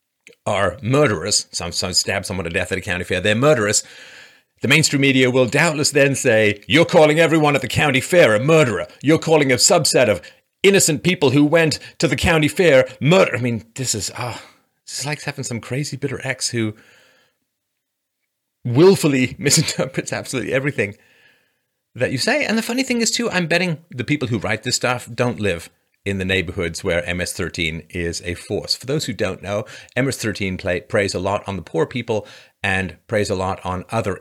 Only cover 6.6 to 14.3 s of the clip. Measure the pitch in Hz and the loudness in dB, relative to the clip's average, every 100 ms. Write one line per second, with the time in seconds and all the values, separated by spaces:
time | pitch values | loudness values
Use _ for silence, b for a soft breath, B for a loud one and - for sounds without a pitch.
6.6 | - 139 165 175 151 151 160 160 151 143 | 0 2 4 6 6 6 4 4 2 0
7.6 | 113 - 151 131 - 175 135 107 139 160 | -2 0 0 0 2 4 6 4 4 4
8.6 | 139 95 - B 131 160 160 156 135 123 | 4 0 -8 B 0 2 4 2 4 2
9.6 | - 180 147 156 117 101 B B B _ | 4 4 2 2 2 2 B B B _
10.6 | 190 196 - 147 175 180 139 139 147 165 | 4 4 4 0 0 2 4 4 4 4
11.6 | 160 - B B 160 139 185 160 151 - | 2 0 B B -2 0 2 2 2 2
12.6 | 175 131 123 B 135 185 185 120 123 117 | 4 6 4 B 2 4 4 0 -4 -4
13.6 | - - 127 107 - - 120 | -8 -10 -6 -4 -6 -8 -10